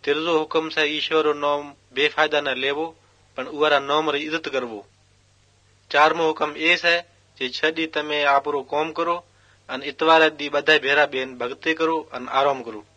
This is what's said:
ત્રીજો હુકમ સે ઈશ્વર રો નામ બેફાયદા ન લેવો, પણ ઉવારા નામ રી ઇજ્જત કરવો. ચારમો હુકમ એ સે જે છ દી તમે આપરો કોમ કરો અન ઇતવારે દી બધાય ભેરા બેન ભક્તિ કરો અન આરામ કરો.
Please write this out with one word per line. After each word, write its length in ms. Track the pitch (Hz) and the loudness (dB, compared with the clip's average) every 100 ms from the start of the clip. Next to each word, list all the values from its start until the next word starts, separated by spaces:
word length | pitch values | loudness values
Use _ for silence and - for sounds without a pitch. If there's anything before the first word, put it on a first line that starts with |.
ત્રીજો 340 | - 147 160 160 | -2 -2 2 0
હુકમ 300 | 156 160 160 | 2 -2 -2
સે 120 | 160 | -2
ઈશ્વર 420 | 151 151 - 160 | -2 -2 0 2
રો 100 | 151 | 2
નામ 420 | 147 147 147 147 143 _ | 0 0 -2 -4 -16 _
બેફાયદા 480 | 127 147 147 156 147 | -2 0 2 2 2
ન 80 | 143 | -2
લેવો, 460 | 127 135 143 160 160 _ _ _ - | -2 -2 -2 -6 -8 _ _ _ -10
પણ 120 | 135 | -10
ઉવારા 300 | 151 151 143 | 0 2 2
નામ 320 | 139 147 156 | 2 0 0
રી 140 | 143 | -2
ઇજ્જત 240 | 156 160 160 | -4 -6 -4
કરવો. 380 | 131 120 107 98 _ _ _ _ _ _ _ _ _ _ | -4 -6 -10 -16 _ _ _ _ _ _ _ _ _ _
ચારમો 360 | 147 156 160 160 | 4 4 4 -2
હુકમ 300 | 156 151 147 | 0 -4 -2
એ 200 | 156 175 | 0 2
સે 280 | 175 170 - _ _ - | 2 0 -2 _ _ -10
જે 100 | 127 | -8
છ 140 | - | -2
દી 220 | 156 160 160 | -2 -2 -4
તમે 380 | 156 151 147 | -4 -4 0
આપરો 380 | 143 139 143 143 | 2 2 2 -4
કોમ 300 | 127 143 160 | -4 -4 -4
કરો 320 | 160 170 175 - _ _ _ - | -4 -4 -4 -8 _ _ _ -12
અન 140 | 127 | -10
ઇતવારે 480 | 143 143 160 165 160 | -10 -2 4 6 6
દી 180 | 151 147 | 2 -2
બધાય 300 | 143 139 156 | -2 4 2
ભેરા 280 | 139 143 143 | 4 2 2
બેન 320 | 131 131 123 | 0 -6 -6
ભક્તિ 360 | 123 135 160 | -8 -6 -4
કરો 340 | 160 160 160 - | 0 0 -2 -6
અન 160 | 127 123 | -12 -4
આરામ 340 | 135 143 131 | 2 2 0
કરો. 220 | 117 107 101 | -6 -14 -16